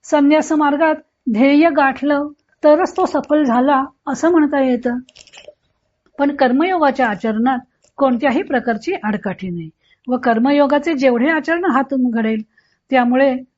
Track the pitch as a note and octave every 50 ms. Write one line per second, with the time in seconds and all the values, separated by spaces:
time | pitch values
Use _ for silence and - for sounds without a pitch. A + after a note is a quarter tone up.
0 | _ - D#4 D4 C#4 C#4+ D4+ D#4 D4+ - D#4+ D4+ D4+ C#4+ C#4+ C#4+ E4 D#4 D#4 D#4
1 | - _ _ _ _ C4+ G#3+ G#3 C4 C#4 C#4+ D4 D#4+ E4+ C#4+ D4+ C#4 C4+ B3+ -
2 | C4 D4 D4 C#4+ D4 D4+ D4 _ _ _ _ _ - D4+ D4+ D#4 F#4 - - -
3 | F#4 - - C#4+ - - D4+ D4+ D4+ B3+ A3+ B3 B3+ C#4 C#4+ C4 E3+ - _ _
4 | _ D4 C4+ - - E4+ F4 E4 D4+ C#4+ D4 C#4 C4+ C4 B3 A#3+ - B3 A#3+ B3+
5 | B3+ _ _ - - _ - - - - _ _ _ _ _ _ _ _ _ _
6 | _ _ _ - C#4+ C#4+ C#4+ - C4+ B3 B3+ C4+ E4 F#4 F#4 F4 D#4 C#4 - C4
7 | B3+ A3+ G#3 F#3 - A3 G#3+ A3 A#3 C4 C4 B3 B3+ _ _ _ _ _ _ -
8 | C#4 C4 B3 A3+ C#4+ C4+ A#3 D#4+ F#4+ - C#4 B3 - A#3+ A3+ G#3+ - E4 G4 F4+
9 | - G#3+ G#3 G#3 - G3+ F#3 - F#3 F#3 F3 E3+ E3 D#3+ _ _ _ _ _ _
10 | _ B3 B3+ B3 B3+ B3+ A3+ A3 A#3+ C#4 C#4+ C#4+ C#4+ C4 D4 C#4+ C#4+ E4+ E4 C4
11 | C4+ C4 A#3+ A#3 B3 D4+ E4 D#4 D4+ D#4+ E4 F4 F#4 F4+ A#3 C4 C4+ C4 C#4 C4
12 | B3+ B3 A3 A3+ A3 A3 A3 G#3+ G#3+ _ _ _ _ _ _ _ _ _ C4 B3+
13 | A#3+ A#3+ B3 C4 C#4 C#4 B3+ B3+ B3+ _ _